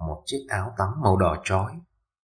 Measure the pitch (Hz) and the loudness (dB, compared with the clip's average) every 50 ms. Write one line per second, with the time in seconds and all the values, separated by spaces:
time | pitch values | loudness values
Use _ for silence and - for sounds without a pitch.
0 | 82 80 76 - - - 131 139 139 - 110 98 92 113 110 - 98 92 120 151 | -6 -6 -6 -6 -8 -8 -8 -8 -6 -4 -4 -4 -2 -4 -2 -2 -2 -2 0 2
1 | 147 104 95 95 95 85 78 78 - - 98 92 98 107 - 165 - _ _ _ | 4 4 6 6 4 2 2 0 -2 0 0 0 0 -2 -6 -12 -16 _ _ _
2 | _ _ _ _ _ _ _ | _ _ _ _ _ _ _